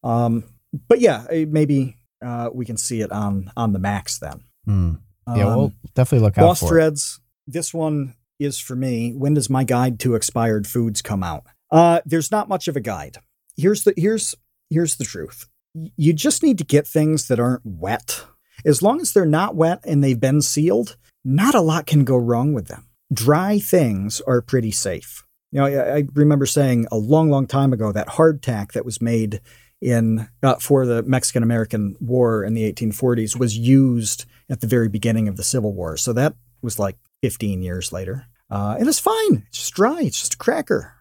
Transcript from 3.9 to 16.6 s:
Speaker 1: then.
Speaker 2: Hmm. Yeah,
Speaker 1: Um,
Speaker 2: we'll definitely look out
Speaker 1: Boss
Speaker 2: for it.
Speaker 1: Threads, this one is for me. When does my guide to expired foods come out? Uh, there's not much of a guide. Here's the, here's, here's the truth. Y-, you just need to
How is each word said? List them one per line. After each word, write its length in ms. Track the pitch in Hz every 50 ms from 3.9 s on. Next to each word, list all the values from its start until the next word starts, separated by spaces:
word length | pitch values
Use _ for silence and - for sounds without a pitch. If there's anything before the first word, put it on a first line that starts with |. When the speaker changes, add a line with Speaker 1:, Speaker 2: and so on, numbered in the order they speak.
| 101 98 - - - -
Speaker 1:
then. 260 | - 71 69 - - _ _ _ _
Speaker 2:
Hmm. 280 | - 101 98 90 85 82 - - _ _ _ _ -
Yeah, 180 | 120 117 98 101
Speaker 1:
Um, 80 | 113
Speaker 2:
we'll 160 | 123 143 139 - - - - _
definitely 300 | - 127 - - 123 110
look 140 | 104 - -
out 80 | 156
Speaker 1:
Boss 140 | 170 180 -
Speaker 2:
for 60 | -
it. 20 | 165
Speaker 1:
Threads, 500 | 170 165 160 160 151 139 - - - - _ _ _ _ _
this 260 | - 123 170 165 - -
one 400 | 160 160 156 151 147 139 127 120 _ _ _ _ _
is 180 | 143 143 135 -
for 160 | - - 127
me. 380 | 123 135 131 123 113 117 120
When 220 | 117 135 131 143 151
does 160 | 147 127 -
my 140 | 135 131 131
guide 360 | 117 127 120 127 127 123 107
to 140 | - 127 117
expired 520 | 110 - - - 120 117 117 110 107 101
foods 360 | - - 120 117 113 104 -
come 200 | - - 104 98
out? 220 | 92 87 78 - _ _ _ _ _ _
Uh, 300 | 151 160 170 170 170 170 -
there's 240 | 147 156 165 147 -
not 180 | 214 214 202 -
much 200 | 196 175 - -
of 80 | 143
a 40 | 135
guide. 380 | 104 117 101 82 71 69 - - _ _ _ _ _ _ -
Here's 280 | - 139 190 214 208 -
the, 100 | 208 190
here's, 380 | - 165 208 226 214 - - - _ _ _ _ _ _ _
here's 260 | 156 160 170 156 -
the 80 | - 123
truth. 420 | - - 92 78 - - - - _ _ _ _ _ _
Y-, 160 | 165 160 - _
you 160 | - 147 156
just 300 | 170 151 - 294 - -
need 160 | - 302 247
to 60 | 180